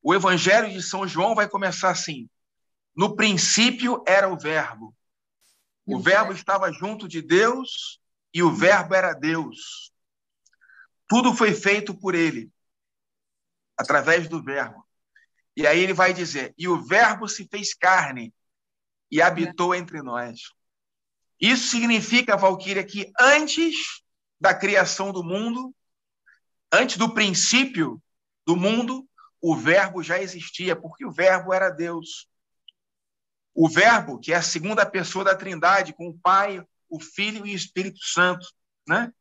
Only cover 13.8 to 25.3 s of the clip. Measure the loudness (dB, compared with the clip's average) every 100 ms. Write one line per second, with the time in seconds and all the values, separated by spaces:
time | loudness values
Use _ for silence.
13.8 | 0 2 4 2 0 -8 -6 -6 -6 -10
14.8 | _ _ _ _ _ _ _ 0 2 4
15.8 | 2 2 2 2 -6 -6 -8 _ -4 -4
16.8 | 0 4 4 2 -8 -10 -10 -10 -8 0
17.8 | 2 2 0 -8 -14 _ _ _ _ _
18.8 | _ _ _ 2 2 2 -6 -2 -2 -2
19.8 | -6 -14 -8 -8 -8 -14 -20 _ _ _
20.8 | _ _ _ _ _ _ 0 0 0 -2
21.8 | 2 0 2 0 2 2 2 0 -4 -6
22.8 | -6 -10 -8 4 6 6 2 -2 -2 -2
23.8 | -10 -12 _ _ _ _ 0 2 2 2
24.8 | 2 -2 -6 -6 -6